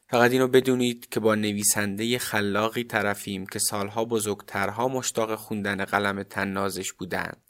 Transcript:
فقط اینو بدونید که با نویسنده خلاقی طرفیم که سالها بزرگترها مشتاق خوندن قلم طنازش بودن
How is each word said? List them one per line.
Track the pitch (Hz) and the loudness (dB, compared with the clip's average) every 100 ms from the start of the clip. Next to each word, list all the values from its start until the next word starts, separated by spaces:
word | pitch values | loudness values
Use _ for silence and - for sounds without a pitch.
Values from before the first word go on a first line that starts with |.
| _ | _
فقط | 123 120 | 4 6
اینو | 131 127 | 6 6
بدونید | 131 131 123 123 120 - | 6 6 2 2 0 -4
که | 117 | 0
با | 107 | 2
نویسنده | 107 107 104 104 107 101 98 117 123 | 2 2 0 0 0 0 -2 -2 -2
خلاقی | - 110 101 101 110 120 | 0 0 0 0 0 -2
طرفیم | 117 110 101 101 - 95 95 | -2 0 0 -2 -4 -6 -6
که | 104 | -4
سالها | - 104 101 113 | -2 -2 -4 -2
بزرگترها | 113 113 104 98 - 101 98 107 131 | 0 0 0 -4 -4 -4 -2 0 -2
مشتاق | 131 120 - 110 | -2 -4 -2 -2
خوندن | 107 - 107 101 95 | -4 -6 -4 -2 -2
قلم | 98 98 101 98 | 0 0 0 -2
طنازش | 98 101 98 95 98 87 95 | -6 -4 -2 -2 -2 -4 -8
بودن | - 87 92 87 - | -10 -8 -6 -6 -10